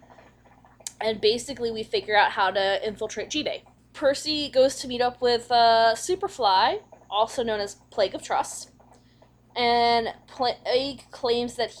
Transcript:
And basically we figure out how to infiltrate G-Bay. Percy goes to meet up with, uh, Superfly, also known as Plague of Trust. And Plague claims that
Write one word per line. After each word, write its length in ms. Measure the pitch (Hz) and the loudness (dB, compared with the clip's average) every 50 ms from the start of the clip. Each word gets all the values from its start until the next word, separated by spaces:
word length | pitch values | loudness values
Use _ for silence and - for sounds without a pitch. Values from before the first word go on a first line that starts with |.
| - - - - - - _ _ _ _ _ _ _ _ _ - - - - - | -20 -20 -20 -20 -20 -20 _ _ _ _ _ _ _ _ _ -20 -18 -18 -12 -6
And 180 | 208 220 220 208 | -6 -6 -4 0
basically 520 | - 214 226 240 240 - 269 226 240 233 | 0 0 0 0 -4 -8 -8 -6 -6 -6
we 120 | 226 220 214 | -6 -6 -6
figure 320 | - - 208 185 208 214 | -4 -4 -4 -2 2 2
out 160 | 202 190 - | 4 4 4
how 200 | - 226 196 185 | 2 0 0 0
to 360 | 190 202 196 196 196 - - 220 | 0 0 0 0 0 -2 -2 -6
infiltrate 420 | 202 - 220 214 - 214 - - | -6 -6 -8 -8 -8 -10 -10 -6
G-Bay. 340 | - 202 196 175 - - - _ _ _ _ _ _ | -6 -6 -6 -6 -8 -8 -12 _ _ _ _ _ _
Percy 560 | - 302 269 277 277 - 311 311 302 294 269 | 0 0 0 0 0 -2 -4 -4 -4 -4 0
goes 280 | - 262 254 269 269 - | 4 4 4 4 2 -2
to 100 | - 254 | -8 -6
meet 140 | 247 233 | -2 0
up 200 | 247 247 240 - | 0 -2 0 0
with, 300 | 254 240 240 226 233 - | 0 0 0 0 0 2
uh, 420 | 247 233 233 233 226 226 226 226 226 | 4 6 6 6 6 6 6 4 2
Superfly, 840 | - - - 370 - 415 381 - - 233 202 185 190 214 262 370 427 - _ - - - - | 0 -2 -4 -2 -2 -4 -6 -4 0 2 4 4 6 4 2 2 -2 -8 _ -20 -20 -14 -6
also 340 | 196 208 220 220 - 277 233 | -2 0 0 0 -2 -4 -4
known 160 | 233 214 208 | -4 -4 -4
as 160 | 202 202 - - _ _ | -4 -6 -8 -14 _ _
Plague 240 | - - 196 190 - | -2 0 0 0 -2
of 80 | 311 - | -6 -6
Trust. 480 | - 202 143 196 - - - - - _ _ _ _ - _ _ _ _ _ _ _ _ _ _ _ _ 233 | -2 -2 -2 -2 -4 -8 -14 -16 -18 _ _ _ _ -20 _ _ _ _ _ _ _ _ _ _ _ _ -2
And 560 | 240 240 240 240 233 233 233 233 226 220 - - _ - | 0 2 2 4 4 4 2 2 0 -2 -8 -12 _ -18
Plague 760 | - - 254 247 - - - 180 240 254 269 285 269 - - _ | -8 -4 -2 -2 -4 -4 -4 -2 -2 -2 -2 -4 -8 -12 -16 _
claims 440 | - - - 240 233 240 240 240 240 | -12 -6 -4 -2 -2 -2 -2 -4 -4
that 160 | - 233 - - - | -6 -6 -6 -6 -12